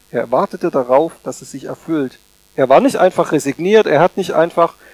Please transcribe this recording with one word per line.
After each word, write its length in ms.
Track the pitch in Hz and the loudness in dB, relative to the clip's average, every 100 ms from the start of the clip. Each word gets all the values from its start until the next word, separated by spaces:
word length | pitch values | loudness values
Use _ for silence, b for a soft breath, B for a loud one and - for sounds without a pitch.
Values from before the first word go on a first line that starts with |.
| _ | _
Er 220 | 120 117 | -8 -2
wartete 400 | 127 196 196 175 | -2 -2 -4 -4
darauf, 420 | 139 123 131 165 - | -4 0 2 0 -6
dass 180 | - - | -14 -14
es 100 | 131 | -16
sich 140 | 139 - | -16 -14
erfüllt. 520 | 139 - 156 131 - _ _ _ - | -14 -6 -4 -4 -8 _ _ _ -4
Er 120 | 127 | 4
war 140 | 147 | 4
nicht 160 | 254 - | 4 2
einfach 340 | 185 180 160 | 0 0 -2
resigniert, 540 | 156 139 135 180 220 196 | -2 -4 -4 2 2 4
er 140 | 147 | 2
hat 180 | 180 - | 0 -2
nicht 160 | 180 | -4
einfach 400 | 156 170 175 165 - b | -2 0 0 -2 -2 b